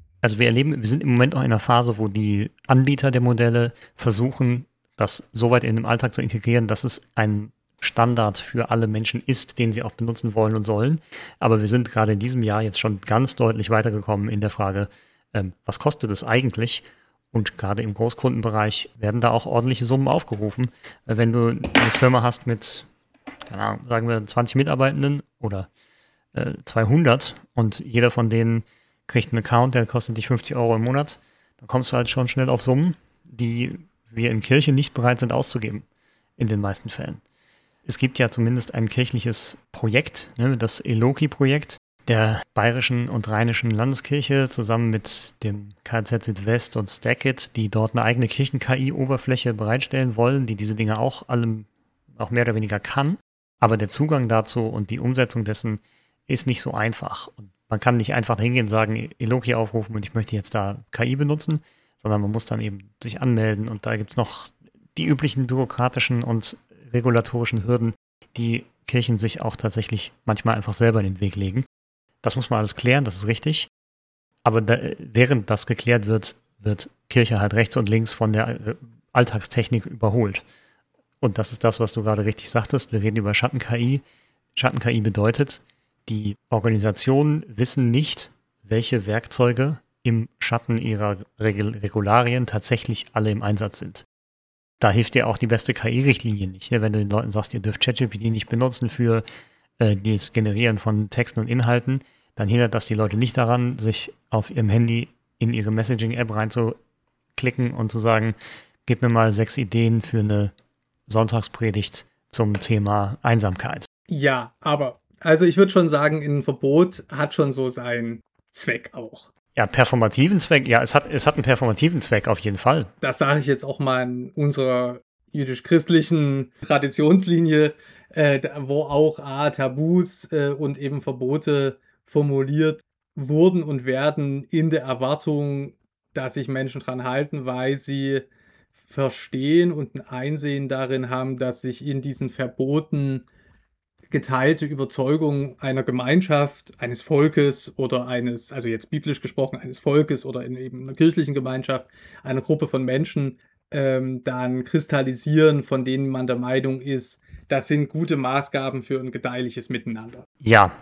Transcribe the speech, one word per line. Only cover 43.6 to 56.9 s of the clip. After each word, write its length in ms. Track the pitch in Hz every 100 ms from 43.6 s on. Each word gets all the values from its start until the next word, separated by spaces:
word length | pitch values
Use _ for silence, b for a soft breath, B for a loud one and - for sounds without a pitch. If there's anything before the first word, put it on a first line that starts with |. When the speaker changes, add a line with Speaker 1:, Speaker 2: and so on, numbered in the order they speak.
| 117
Speaker 1:
Landeskirche 760 | 107 131 131 - 143 - 139 131
zusammen 420 | - 107 113 117
mit 440 | 110 - - - -
dem 280 | 110 101 101 -
K 220 | - 117
Z 180 | 104 117
Südwest 540 | - 95 101 117 - 113
und 120 | 101
Stackit, 680 | - 117 123 139 127 - 117
die 140 | 107
dort 240 | 110 110
eine 100 | 120
eigene 240 | 113 120 117
Kirchen-K-I-Oberfläche 1200 | - 139 131 - 131 135 - 131 131 - 127 123
bereitstellen 600 | 107 107 127 - 135 127
wollen, 320 | 110 120 139 120
die 80 |
diese 220 | 104 107 107
Dinge 240 | 107 110
auch 280 | 127 - -
allem, 360 | 123 117 110 104 _ _ _ _ 117
auch 120 | 110
mehr 140 | 120
oder 100 | 120
weniger 240 | 110 107 104
kann. 380 | - 139 143 196 _ _ _ -
Aber 180 | 117 110
der 120 | 104
Zugang 400 | - 151 147 117
dazu 360 | 113 107 120
und 260 | 110 107 101
die 100 | 110
Umsetzung 440 | 123 131 120 117
dessen 360 | 104 107 113 107 _ _ _ _ -
ist 180 | 131 131
nicht 160 | 120
so 120 | -
einfach. 560 | - 110